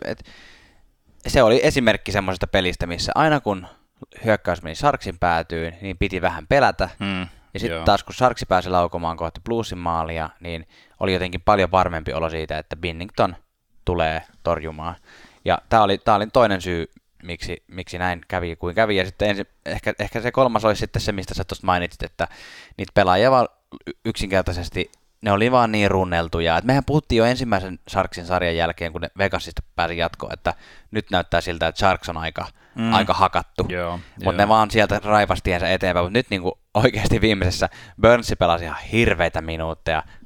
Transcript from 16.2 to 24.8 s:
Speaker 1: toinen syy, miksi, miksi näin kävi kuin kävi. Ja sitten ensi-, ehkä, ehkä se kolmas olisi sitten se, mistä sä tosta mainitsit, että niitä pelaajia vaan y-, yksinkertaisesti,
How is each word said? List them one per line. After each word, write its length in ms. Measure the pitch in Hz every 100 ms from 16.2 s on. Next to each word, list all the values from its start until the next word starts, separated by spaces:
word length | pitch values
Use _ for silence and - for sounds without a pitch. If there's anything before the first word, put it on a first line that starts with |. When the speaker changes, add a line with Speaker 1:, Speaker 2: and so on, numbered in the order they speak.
| 107
Speaker 1:
toinen 280 | 131 110 95
syy, 300 | 90 85 - _ _ _
miksi, 400 | 85 85 - 87 _
miksi 300 | 90 90 87
näin 240 | 90 85 -
kävi 280 | 92 87 82
kuin 200 | 90 87
kävi. 200 | 110 98
Ja 100 | 92
sitten 240 | - 104
ensi-, 180 | 98 - _ -
ehkä, 280 | 95 107 -
ehkä 220 | 104 117
se 100 | 120
kolmas 340 | 131 127 110 107
olisi 140 | 101
sitten 220 | 107 104
se, 100 | -
mistä 220 | 98 92
sä 100 | -
tosta 220 | 92 92 95
mainitsit, 380 | 90 87 -
että 240 | 85 - 82 - - - - -
niitä 140 | 95 -
pelaajia 360 | 95 92 123
vaan 160 | 127 - _ _ - -
y-, 40 | - 113
yksinkertaisesti, 840 | - 98 95 92 87 87 90